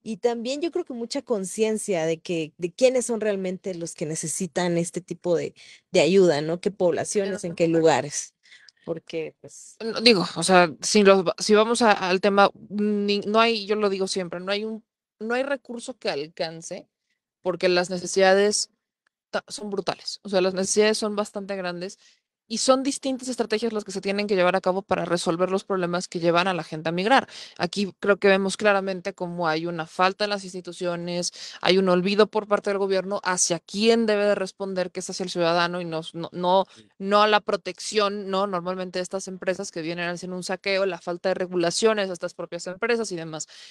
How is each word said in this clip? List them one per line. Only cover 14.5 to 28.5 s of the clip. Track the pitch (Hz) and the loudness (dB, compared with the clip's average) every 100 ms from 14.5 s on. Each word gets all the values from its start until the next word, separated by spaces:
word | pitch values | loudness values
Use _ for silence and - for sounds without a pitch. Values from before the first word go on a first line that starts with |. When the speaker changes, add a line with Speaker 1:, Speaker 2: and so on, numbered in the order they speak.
Speaker 2:
hay | 202 | -4
un, | 220 220 _ _ _ - | -6 -10 _ _ _ -12
no | 220 247 | -4 -2
hay | |
recurso | 269 277 - 233 262 - | -2 -6 -8 -14 -12 -8
que | 202 | -6
alcance, | 147 156 - 165 165 - 185 - _ _ _ _ _ | -4 -6 -8 -8 -8 -14 -14 -16 _ _ _ _ _
porque | 190 170 185 | -4 0 2
las | 175 180 | 2 0
necesidades | 180 180 190 190 196 208 - - _ _ _ _ _ _ | -4 -2 4 6 6 4 2 -4 _ _ _ _ _ _
ta-, | 208 - | -8 -8
son | - 208 | -12 -8
brutales, | 196 185 - - - | -6 -6 -6 -8 -12
o | 202 | -2
sea, | 190 | 0
las | 185 | 2
necesidades | 185 196 208 214 220 | 0 0 4 4 2
son | 214 208 | -2 -2
bastante | 208 208 196 196 | -4 -6 -8 -6
grandes | 180 175 190 - _ _ _ _ - | -6 -8 -10 -14 _ _ _ _ -10
y | 220 | -2
son | - 262 | 4 4
distintas | 269 - 269 254 254 | 2 -2 -4 -4 -4
estrategias | 240 220 214 226 | -4 -2 -2 -2
las | 214 | -4
que | 190 | -6
se | 185 | -6
tienen | 196 202 208 | -4 -2 0
que | 190 | 2
llevar | 180 190 | 4 2
a | |
cabo | 185 185 | 0 -2
para | - 185 | 0 -2
resolver | 170 175 185 170 185 | 0 0 0 0 0
los | 190 | 0
problemas | - 190 175 175 - | -2 -2 -2 -4 -4
que | 180 | -2
llevan | 170 170 190 | 2 2 2
a | |
la | 175 | -2
gente | - 156 165 | -6 -6 -4
a | |
migrar. | 170 202 262 196 - - - | -2 4 4 2 -10 -14 -6
Aquí | 175 202 196 - | -4 -2 -4 -2
creo | 196 185 | 0 4
que | 202 | 6
vemos | 190 196 | 4 2